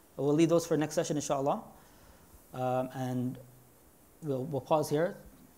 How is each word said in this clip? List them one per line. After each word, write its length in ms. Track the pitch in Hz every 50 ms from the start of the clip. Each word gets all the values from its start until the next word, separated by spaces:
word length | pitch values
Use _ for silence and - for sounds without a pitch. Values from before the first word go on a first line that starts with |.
| - - -
We'll 180 | - 135 147 147
leave 160 | 151 170 156
those 160 | 165 170 170
for 100 | - 165
next 180 | 147 151 151 -
session, 220 | - 160 - 170
inshallah. 460 | 147 139 - 151 139 135 139 170 220 - - - - - - - - - - - - - - - - - - -
Um, 380 | 131 127 127 127 127 127 131 -
and 440 | 135 131 127 127 127 123 127 - - - - - - - - - - - - - - - - - - -
we'll, 220 | 151 135 131 127
we'll 160 | 170 143 135
pause 300 | 127 - 165 156 147 131
here 260 | 147 147 165 190 196 - - - - - - - -